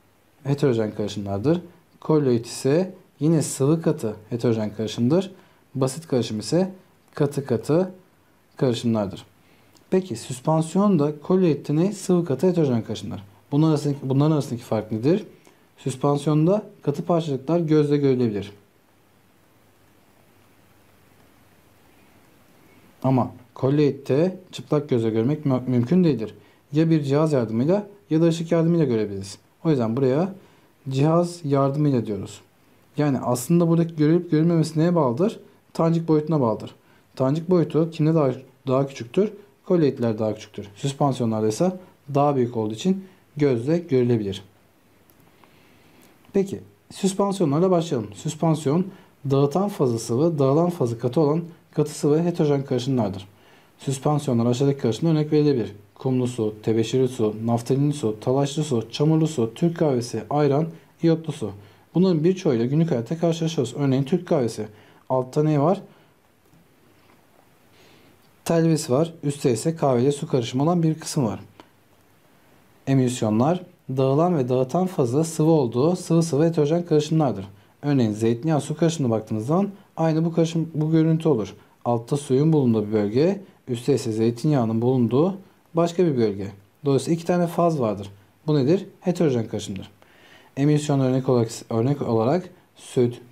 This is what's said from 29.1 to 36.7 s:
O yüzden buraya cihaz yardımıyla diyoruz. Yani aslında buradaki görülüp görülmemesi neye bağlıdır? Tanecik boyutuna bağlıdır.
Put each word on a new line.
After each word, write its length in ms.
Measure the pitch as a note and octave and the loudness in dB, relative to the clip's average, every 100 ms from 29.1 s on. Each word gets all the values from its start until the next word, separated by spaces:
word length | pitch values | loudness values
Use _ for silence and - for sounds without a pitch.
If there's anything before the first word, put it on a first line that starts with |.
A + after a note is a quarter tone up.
| G2 G2 - _ _ E3 | -6 -10 -16 _ _ 0
O 40 | |
yüzden 280 | C#3+ A2+ A#2 | 0 0 0
buraya 360 | C3+ C3+ F#3+ G3 - _ _ _ C3+ | 2 2 0 -6 -20 _ _ _ -6
cihaz 500 | C3+ D3 E3 F3 F3 | 0 2 2 0 -4
yardımıyla 640 | D3 C#3 C#3 C#3+ D3 C3 G#2+ | -2 0 0 2 2 2 -2
diyoruz. 360 | G2+ G2 - - _ _ _ _ - | -6 -8 -14 -20 _ _ _ _ -2
Yani 220 | D3 C3 | 0 0
aslında 480 | - B2 - E3+ E3+ | -2 -2 2 2 4
buradaki 280 | E3 E3 - | 2 0 2
görülüp 360 | D3+ E3+ F3 | 2 2 2
görülmemesi 480 | D3+ E3 E3+ D#3 D#3+ | 2 4 2 2 2
neye 160 | E3 F3 | 2 2
bağlıdır? 440 | C3+ A#2+ G3 - - _ _ | 2 2 -2 -2 -18 _ _
Tanecik 340 | - E3 E3 E3 | -2 0 0 2
boyutuna 340 | D#3 D3+ D#3+ | 0 2 0
bağlıdır. 340 | A#2+ G#2 - | 0 0 -6